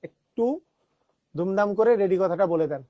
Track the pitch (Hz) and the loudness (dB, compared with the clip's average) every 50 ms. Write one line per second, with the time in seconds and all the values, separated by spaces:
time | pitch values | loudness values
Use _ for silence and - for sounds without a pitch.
0 | - 170 _ _ _ _ _ - 233 247 285 370 _ _ _ _ _ _ _ _ | -16 -18 _ _ _ _ _ -4 -2 -2 -2 -4 _ _ _ _ _ _ _ _
1 | _ _ _ _ _ _ _ 147 170 185 190 196 208 208 202 185 220 226 247 208 | _ _ _ _ _ _ _ -6 -4 -2 0 0 0 0 2 2 2 2 4 2
2 | 202 190 185 185 190 185 170 175 196 180 170 160 160 147 151 139 135 _ | 2 2 2 2 0 0 0 0 0 0 2 0 0 -2 -4 -8 -10 _